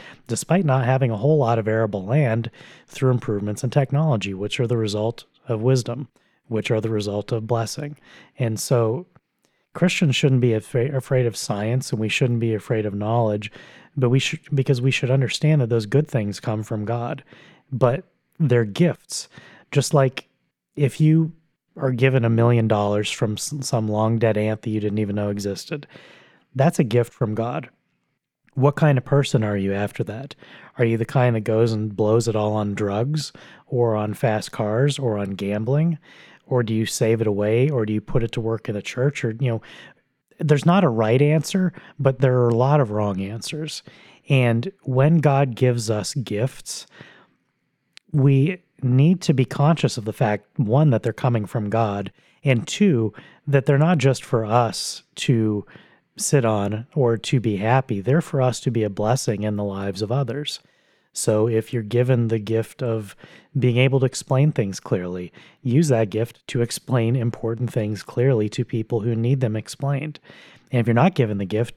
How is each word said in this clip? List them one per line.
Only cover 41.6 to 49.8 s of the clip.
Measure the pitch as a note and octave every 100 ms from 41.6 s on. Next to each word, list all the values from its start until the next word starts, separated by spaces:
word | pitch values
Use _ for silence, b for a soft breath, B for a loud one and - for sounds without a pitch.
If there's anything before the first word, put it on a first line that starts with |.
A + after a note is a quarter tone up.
| F#3 B B -
but | C3+ C3
there | C3+ B2+
are | A#2+
a | A#2
lot | C3 D3
of | A#2
wrong | G#2 G#2 F#2+
answers. | G2 A2 - D3+ D#3 - B B B B -
And | C#3 A#2+ A#2 F#3+ -
when | - B2+ C#3+ E3+
God | D3 C#3 C#3 G#2
gives | B2+ A#2+ A2
us | G#2+ F#2+ C#3+
gifts, | G2+ G#2 C3 - - - - B B B B B _ _ _ _ _ - -
we | D3+ C#3 C3+ C#3+ F3+ _ _
need | B2+ B2+ D3+ F3+
to | -
be | C3 B2+
conscious | - D3 E3